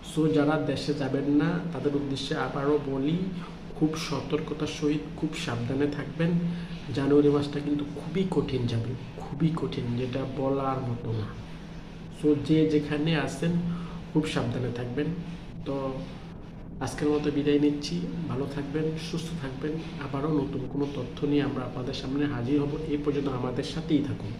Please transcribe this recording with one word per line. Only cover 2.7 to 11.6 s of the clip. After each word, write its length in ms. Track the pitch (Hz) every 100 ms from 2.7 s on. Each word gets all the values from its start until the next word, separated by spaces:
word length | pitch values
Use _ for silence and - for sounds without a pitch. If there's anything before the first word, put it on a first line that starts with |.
| 147 135
বলি, 300 | 135 139 170 190 - - - - -
খুব 200 | 156 156
সতর্কতার 720 | - 135 123 151 - 147 147
সহিত, 340 | - 151 156 - -
খুব 180 | 156
সাবধানে 520 | - - 117 120 135 147
থাকবেন। 440 | 143 131 - 170 175 175 - - - -
জানুয়ারি 360 | 127 139 143 143
মাসটা 300 | 143 143 143
কিন্তু 240 | 143 143
খুবই 400 | 143 - - 165 190
কঠিন 360 | 151 127 127 117
যাবে, 280 | 113 - - - -
খুবই 340 | - - 160 -
কঠিন, 280 | 127 - 120 120
যেটা 260 | 127 135 131 -
বলার 520 | 135 135 135 131 120
মতো 220 | 120 117
না। 140 | 110 107 - - -